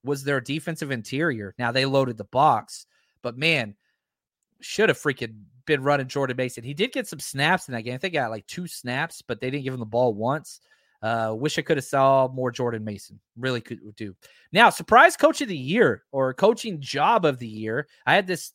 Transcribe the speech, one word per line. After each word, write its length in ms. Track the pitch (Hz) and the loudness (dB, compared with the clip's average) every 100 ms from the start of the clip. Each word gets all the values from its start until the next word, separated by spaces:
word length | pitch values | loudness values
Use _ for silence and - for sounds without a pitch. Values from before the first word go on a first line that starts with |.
| 123 | -4
was 180 | 143 | -4
their 160 | 139 139 | -2 -2
defensive 500 | 117 151 - 160 143 | -2 -6 -6 -8 -6
interior. 640 | 127 107 131 170 117 101 - | -6 -6 -2 -2 -4 -10 -4
Now, 140 | 120 | -2
they 120 | 127 135 | 0 2
loaded 300 | 135 131 110 | 2 2 -4
the 80 | |
box, 640 | 101 123 151 117 - - - _ _ _ | -4 4 4 4 -2 -18 -20 _ _ _
but 160 | 123 120 | -10 -2
man, 380 | 160 156 107 98 _ _ _ _ _ _ _ _ | 0 0 -2 -10 _ _ _ _ _ _ _ _
should 260 | - - 214 | -10 2 2
have 100 | 135 | 4
freaking 440 | 147 135 113 110 101 _ - | 0 -4 -8 -12 -20 _ -2
been 180 | 147 | 0
running 240 | 135 143 127 | 2 0 0
Jordan 300 | 139 135 123 | -4 -2 -2
Mason. 260 | 127 - | -4 -6
He 100 | 117 | -12
did 200 | 147 247 | -4 -4
get 160 | 269 - | -4 -8
some 100 | 151 | -10
snaps 480 | - 135 151 180 - | -10 -2 0 0 -2
in 60 | |
that 80 | 120 | -8
game. 140 | 113 127 | -6 -6
I 20 | |
think 160 | 190 | -4
he 60 | 160 | -2
got, 120 | 117 | -2
like, 160 | 110 - | -6 -10
two 200 | - 180 | -12 -10
snaps, 540 | - 123 127 160 - | -10 -6 -4 -6 -10
but 200 | - 113 | -10 -6
they 80 | 127 | -4
didn't 160 | 143 131 | -4 -6
give 80 | |
him 80 | 127 | -8
the 40 | 110 | -4
ball 280 | 117 127 | 0 0
once. 480 | 104 113 151 127 - _ _ _ _ | 0 -2 -4 -6 -20 _ _ _ _
Uh, 300 | 110 113 113 110 | -4 -2 -2 -2
wish 220 | 147 - | -4 -4
I 60 | |
could 140 | 147 151 | 0 -2
have 60 | |
saw 440 | 131 139 135 135 131 | 0 2 4 4 2
more 240 | 131 127 | 0 -4
Jordan 320 | 120 123 113 | -2 -4 -4
Mason. 360 | 107 101 - 104 _ - | -8 -10 -14 -20 _ -6
Really 240 | 131 123 | -4 -4
could 200 | - 120 104 107 | -6 -14 -14 -12
do. 200 | 107 95 - _ _ | -12 -12 -20 _ _
Now, 180 | 170 226 | 4 4
surprise 480 | - 180 233 339 - | 4 6 8 8 6
coach 240 | 302 - | 2 2
of 60 | 262 | -6
the 100 | 165 | -6
year 460 | 127 208 170 104 _ | -2 4 4 2 _
or 200 | 139 131 | -2 -2
coaching 480 | 127 196 226 226 160 | 4 2 4 -4 -8
job 460 | 135 139 165 226 170 | -6 0 2 4 2
of 140 | 127 | 0
the 80 | 117 | -8
year. 400 | 107 110 120 147 _ - | -8 -4 -4 -6 _ 2
I 80 | |
had 140 | 170 185 | 2 2
this 260 | 175 - | -6 -8